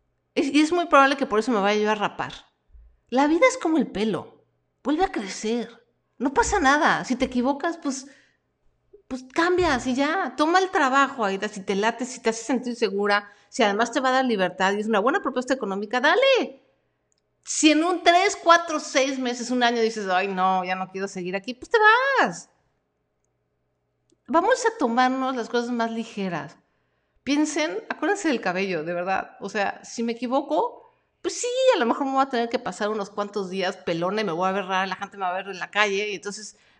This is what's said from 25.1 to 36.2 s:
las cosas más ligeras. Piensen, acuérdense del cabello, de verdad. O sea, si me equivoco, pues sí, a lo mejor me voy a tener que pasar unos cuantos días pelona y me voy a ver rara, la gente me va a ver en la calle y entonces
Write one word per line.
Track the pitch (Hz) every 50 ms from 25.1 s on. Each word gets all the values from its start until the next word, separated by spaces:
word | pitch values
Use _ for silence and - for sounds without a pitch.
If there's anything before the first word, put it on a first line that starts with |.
| 262 262 254 262 262 247
las | 220 -
cosas | - 240 240 240
más | 247 233 226 233
ligeras. | 226 233 220 - - 202 196 185 170 147 139 - - _ _ _ _ _ _ _ _ _ _ _ _ _ -
Piensen, | 254 285 294 302 294 - 339 302 330 370 440 - -
acuérdense | - - 302 320 403 - - 330
del | 254 -
cabello, | - 190 175 185 196 190 180 160 151
de | 170 175
verdad. | 175 175 190 190 - - - - -
O | - 196
sea, | - 214 196 196 - - -
si | - - - 233
me | 233
equivoco, | 233 233 247 233 254 269 294 311 302 349 453 466 - - - - _ _ _ _ _ _
pues | - 349 - -
sí, | - 494 494 523 523 523 480
a | 339
lo | 240
mejor | 226 - - 277
me | 269 269
voy | 269 269
a | 269
tener | 262 233 233 233
que | 254 -
pasar | - 175 185 - 214 208
unos | 214 214 196 202
cuantos | - 208 208 202 208 214 196 180
días | 190 190 180 185 190 -
pelona | - 185 170 165 175 185 202 214
y | 220
me | 185 160
voy | 170 185 190
a |
ver | 190 202 190
rara, | 185 190 185 190
la | 196 185 -
gente | 202 190 - 196
me | 196
va | 180
a | 180
ver | 185 180 202
en | 185 175
la | 165 -
calle | - 208 214 208 196 196 208 208
y | 202
entonces | 175